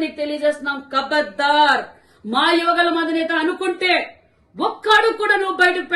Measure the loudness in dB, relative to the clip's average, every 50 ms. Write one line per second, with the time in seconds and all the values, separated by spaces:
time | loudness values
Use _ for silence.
0 | -4 -6 -6 -6 -6 -6 -4 -2 -2 -2 -2 -2 -4 -6 -6 -6 -8 -4 -4 -4
1 | -2 0 -2 -2 -2 -2 -4 -2 0 2 4 4 4 4 4 2 -2 -6 -14 -20
2 | _ _ _ _ -10 -4 -2 0 2 2 2 2 2 2 2 2 2 2 0 0
3 | -2 -2 -2 -2 -2 -2 -2 -2 -2 -2 -2 -2 -4 -4 -4 -2 0 0 0 0
4 | -2 -6 -12 -20 _ _ _ _ _ _ _ -6 -4 -4 -4 -4 0 2 4 4
5 | 4 2 0 0 0 0 0 0 0 -2 0 2 2 2 2 0 -4 -2 -2